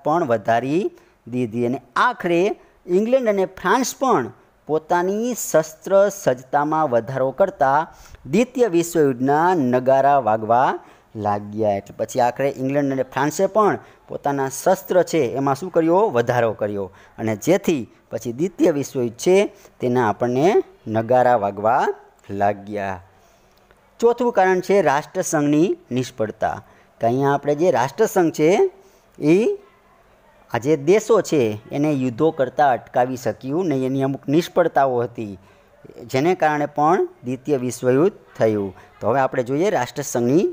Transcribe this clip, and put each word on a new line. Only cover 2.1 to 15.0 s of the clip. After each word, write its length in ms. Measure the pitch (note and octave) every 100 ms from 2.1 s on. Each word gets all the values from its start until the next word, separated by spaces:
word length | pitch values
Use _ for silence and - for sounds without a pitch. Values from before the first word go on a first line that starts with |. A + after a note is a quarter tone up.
| A#3+ F3+ E3+ G3+ - _ _ -
ઇંગ્લેન્ડ 420 | F3+ A3 C4+ A#3
અને 140 | G3 F#3
ફ્રાન્સ 360 | - F3+ A#3 B3+ -
પણ 340 | C4+ F#3 A2+ - _ _ -
પોતાની 640 | D#3 - F3 F3+ G#3 A#3+
શસ્ત્ર 600 | A#3+ - D#3+ D#3+ - - G3 G3+
સજ્જતામાં 760 | G3 - B2 - C#3+ D3 D#3 D#3
વધારો 420 | A#2 A2 C3+ C3
કરતા 480 | C3 G3 F#3+ C3+ C#3+ E3 - - - B2+
દ્વિતીય 440 | F3 B3+ C4+ A#3
વિશ્વયુદ્ધના 800 | E3+ E3+ E3 C#3+ A#2+ C3 D3 F3 F#3
નગારા 640 | B2 B2+ B2+ C3+ C#3 C#3+
વાગવા 480 | G#2+ A2 A2 A#2+ D3+ E4+ - - _ A2+
લાગ્યા. 600 | G#2 G#2 G#2 G#2 G#2+ G2
એટલે 200 | - -
પછી 260 | A2 B2+
આખરે 260 | A#2+ A#2+ C#3 -
ઇંગ્લેન્ડ 400 | C3 C#3+ C#3 C3
અને 100 | B2+
ફ્રાન્સે 400 | C3+ D3 - F#3+
પણ 280 | G#3+ G3+ B2 - _ _
પોતાના 440 | - C#3+ C#3 C3+
શસ્ત્ર 520 | - - F#3 - F3+